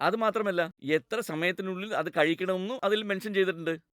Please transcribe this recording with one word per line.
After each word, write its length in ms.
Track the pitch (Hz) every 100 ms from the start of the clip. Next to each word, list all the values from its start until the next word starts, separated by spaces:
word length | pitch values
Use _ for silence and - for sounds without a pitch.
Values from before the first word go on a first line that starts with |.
അത് 140 | 156 220
മാത്രമല്ല, 560 | 220 220 202 175 165 -
എത്ര 360 | 135 156 - 220
സമയത്തിനുള്ളിൽ 760 | 233 156 175 185 190 185 208 147
അത് 140 | 156
കഴിക്കണമെന്നും 720 | - 156 165 185 185 190 262
അതിൽ 200 | - 214
മെൻഷൻ 300 | 208 196 208
ചെയ്തിട്ടുണ്ട്. 460 | 196 190 170 165 160 _